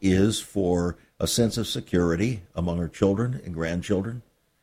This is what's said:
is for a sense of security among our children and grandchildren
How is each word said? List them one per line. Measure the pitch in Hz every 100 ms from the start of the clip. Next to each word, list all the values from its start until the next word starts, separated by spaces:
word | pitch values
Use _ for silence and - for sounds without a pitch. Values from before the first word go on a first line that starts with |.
is | 95 92 104 107
for | - 101 90 87 87 85 _ -
a | -
sense | - 117 -
of | -
security | - 92 90 85 85 110 113 87 -
among | 87 87
our | 82
children | - 98 98 123 127 -
and |
grandchildren | 80 82 87 - 95 101 120 - _ _ _